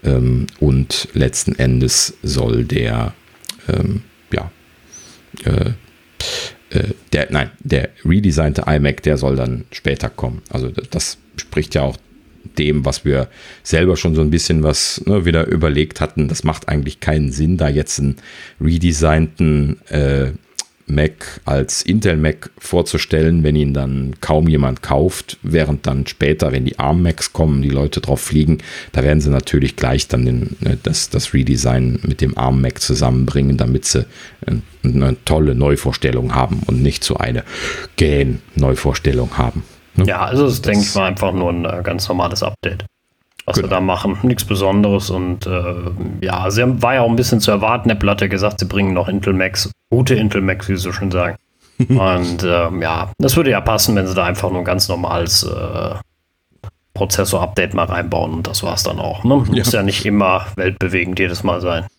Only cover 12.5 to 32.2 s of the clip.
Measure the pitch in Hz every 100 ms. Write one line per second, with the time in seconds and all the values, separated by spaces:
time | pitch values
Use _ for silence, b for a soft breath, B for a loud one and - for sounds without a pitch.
12.5 | - 73 73 69 67 73 67 64 B B
13.5 | B - 80 92 87 87 78 76 82 -
14.5 | 80 76 73 - - - 101 87 82 80
15.5 | 82 80 71 78 - 87 - 73 - 80
16.5 | 78 - 76 71 - - 76 71 64 78
17.5 | 90 73 71 69 - 69 67 B B B
18.5 | B 76 82 87 76 80 78 80 - 82
19.5 | 73 71 - - 76 69 69 67 82 _
20.5 | - - _ - 73 78 - - - -
21.5 | 69 67 - - 107 101 80 78 - -
22.5 | - - 92 85 - - 80 80 85 76
23.5 | 76 73 69 67 67 65 64 - 78 82
24.5 | 76 67 64 - 69 76 - - - -
25.5 | 82 73 69 - 67 69 - 71 76 76
26.5 | 65 64 - 67 85 87 78 - - 80
27.5 | 69 69 67 73 - - 69 - 76 76
28.5 | 78 B B B - 73 76 73 69 -
29.5 | 73 65 - 64 62 - 62 62 60 -
30.5 | - - - - - - - - - 65
31.5 | 62 62 64 62 62 - 67